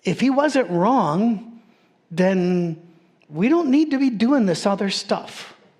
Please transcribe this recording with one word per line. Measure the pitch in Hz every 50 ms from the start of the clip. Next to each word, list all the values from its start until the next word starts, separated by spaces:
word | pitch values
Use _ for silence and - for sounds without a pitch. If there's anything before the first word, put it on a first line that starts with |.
| _
If | 196 175 -
he | 202 262
wasn't | 269 262 285 302 - 277 247 -
wrong, | 180 170 175 214 262 262 202 151 147 180 214 240 233 190 - - - - _ _ _ _ _ _ _ _ _ _
then | 170 160 185 185 196 190 180 180 180 180 175 170 165 156 - - - _ _ _ _ _ _ _
we | 147 151 185 247
don't | 311 339 349 277
need | 254 294 320 302
to | 277 262
be | 277 269
doing | 247 190 220 233 294 285 220
this | 190 165 151 -
other | 202 202 190 214 196
stuff. | 196 - - - 254 254 - - - - - - - _ _ _ _ _